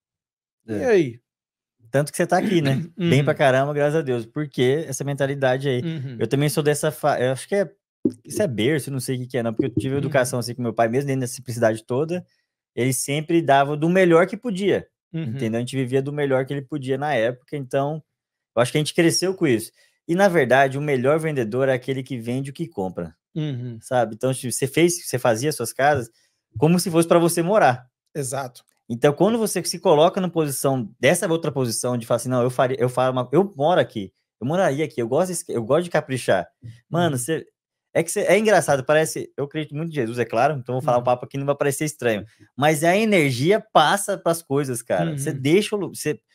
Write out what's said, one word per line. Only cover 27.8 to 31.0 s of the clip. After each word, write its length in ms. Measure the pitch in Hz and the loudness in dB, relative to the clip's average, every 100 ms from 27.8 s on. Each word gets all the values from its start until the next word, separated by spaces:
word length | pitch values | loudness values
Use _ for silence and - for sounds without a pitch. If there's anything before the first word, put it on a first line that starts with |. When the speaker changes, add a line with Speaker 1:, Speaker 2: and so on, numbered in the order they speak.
| - _ _ | -4 _ _
Speaker 1:
Exato. 500 | 160 131 131 131 - _ _ - | -10 -8 -6 -8 -14 _ _ -10
Speaker 2:
Então, 240 | 117 147 | 0 2
quando 260 | 143 185 233 | 4 2 2
você 240 | 214 185 | -2 -4
se 140 | 165 175 | -6 -2
coloca 420 | 190 151 170 190 | 4 6 6 4
na 80 | 185 | -2
posição, 640 | 170 151 135 143 131 107 | 0 -2 0 0 0 -4
dessa 300 | - | 0